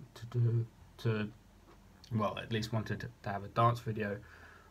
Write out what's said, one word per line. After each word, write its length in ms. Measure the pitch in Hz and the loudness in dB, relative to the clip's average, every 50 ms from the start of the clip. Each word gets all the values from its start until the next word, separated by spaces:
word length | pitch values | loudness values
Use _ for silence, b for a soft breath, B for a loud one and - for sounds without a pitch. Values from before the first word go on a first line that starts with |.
| - - - | -2 -12 -16
to 100 | - 117 | -14 -10
do, 380 | - - 123 117 117 117 117 117 - - - - - - | -2 2 4 4 4 4 2 0 -2 -8 -18 -20 -20 -8
to, 320 | - - 113 110 107 104 104 - - - - - - - - - - - - - - - - 120 | -2 0 0 2 2 0 -4 -6 -12 -20 -20 -20 -20 -20 -20 -20 -20 -20 -20 -20 -18 -8 -2 0
well, 240 | 107 104 95 - | 2 2 0 0
at 140 | - - - | -2 -4 -2
least 220 | 113 110 113 - 117 | -2 -2 -2 0 -2
wanted 260 | 113 101 - 104 - | -2 0 -2 -4 -4
to 300 | - 117 - - - 104 | -6 -8 -10 -8 -6 -4
have 140 | 98 98 101 | -4 -4 -6
a 40 | 98 | -2
dance 300 | - - 117 120 120 117 | 4 6 6 6 6 4
video, 380 | - 113 104 110 107 101 101 104 B B B B B B B B B B | -2 -4 -2 -2 -2 -2 -2 -4 B B B B B B B B B B